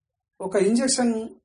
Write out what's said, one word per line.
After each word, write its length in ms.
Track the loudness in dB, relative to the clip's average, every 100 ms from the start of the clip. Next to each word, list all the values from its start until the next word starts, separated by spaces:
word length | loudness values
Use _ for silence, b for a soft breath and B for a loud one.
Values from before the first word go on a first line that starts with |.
| _ _ _ -12
ఒక 160 | -4 0
ఇంజెక్షన్ 720 | 2 2 2 0 0 -2 -6 -14